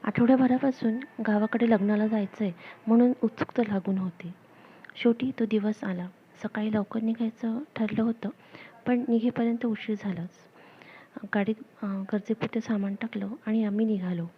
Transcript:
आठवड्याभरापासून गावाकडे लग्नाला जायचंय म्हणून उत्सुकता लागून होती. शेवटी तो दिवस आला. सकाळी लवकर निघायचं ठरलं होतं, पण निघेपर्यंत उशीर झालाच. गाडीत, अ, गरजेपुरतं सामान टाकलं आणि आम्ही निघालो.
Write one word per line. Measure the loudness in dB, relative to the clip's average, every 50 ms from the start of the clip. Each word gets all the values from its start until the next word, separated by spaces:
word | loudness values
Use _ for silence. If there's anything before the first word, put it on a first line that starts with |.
आठवड्याभरापासून | -4 -2 2 4 6 6 6 6 6 4 4 4 2 0 0 2 0 0 0 -2 -6 -10 -8 -4 0
गावाकडे | 2 2 2 2 2 2 2 4 4
लग्नाला | 4 4 4 2 2 2 2
जायचंय | 2 2 0 -2 -2 -2 -2 -2 -2 -2 -6 -16 -20 -20 -8 2
म्हणून | 4 6 6 6 6 4 2
उत्सुकता | 0 -2 0 -2 -6 -2 0 0 0 2
लागून | 0 -2 0 0 -2 0
होती. | -2 -4 -6 -8 -14 -14 -14 -14 -20 -20 -20 -20 -20 -20 -20 -20 -20 -20 -14
शेवटी | 0 2 2 2 2 -2 -4 -2 -2
तो | -2
दिवस | 0 0 0 0 0 -4 -4 -6
आला. | -6 -6 -6 -6 -10 -12 -18 -20 _ -16 -12
सकाळी | -12 -8 -6 -4 -4 0
लवकर | 0 -2 -2 -2 -4 -2
निघायचं | -2 -2 -2 -2 -2 -4 -4 -4 -4 -4 -4 -4 -8 -10 _
ठरलं | -4 -2 -2 0 0
होतं, | 0 0 0 -2 -6 -8 -8 _ -20 -20 -20 -20 -20 -20 -20 -8 -2
पण | 0 0 0 2 2
निघेपर्यंत | 2 2 2 0 0 0 0 0 0 0 -2
उशीर | -2 -2 -2 -2 -4 -6 -4
झालाच. | -4 -6 -4 -4 -8 -10 -12 -20 -20 -20 _ -20 -20 -20 -20 -20 -20 -20 -20 -20 -20 _ _ -14 -10 -2 0
गाडीत, | 0 0 0 -2 -4 -6 -20 -14 -10
अ, | -8
गरजेपुरतं | -6 -6 -6 -4 -2 -4 -4 -2 -2 -4 -4 -4 -4 -4 -4
सामान | -2 -2 -2 -2 0 -2 -4
टाकलं | -6 -6 -6 -6 -6 -6 -6 -8 -8 -4
आणि | -2 0 0 0
आम्ही | 0 2 0 2
निघालो. | 2 0 0 -2 -2 -2 -4 -4 -6 -8